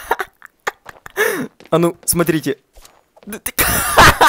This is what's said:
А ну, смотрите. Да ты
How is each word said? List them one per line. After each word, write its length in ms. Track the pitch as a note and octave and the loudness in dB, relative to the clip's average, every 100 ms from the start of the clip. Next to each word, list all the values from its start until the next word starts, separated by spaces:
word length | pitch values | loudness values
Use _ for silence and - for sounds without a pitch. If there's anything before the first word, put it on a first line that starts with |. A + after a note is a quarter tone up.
| - - - _ - _ - - - - - - A4 F#4+ - _ - | -8 -6 -8 _ -20 _ -12 -12 -20 -20 -14 -4 -2 -2 -8 _ -2
А 100 | D#3+ | 0
ну, 180 | E3+ F3 - | 0 -2 -4
смотрите. 520 | E3+ E3 D#3+ C#3 - _ - - _ _ _ - | 0 0 0 -2 -8 _ -20 -20 _ _ _ -16
Да 140 | G#3 | -12
ты 120 | - - - - - - E5 - | -10 -4 -2 -2 -2 4 4 6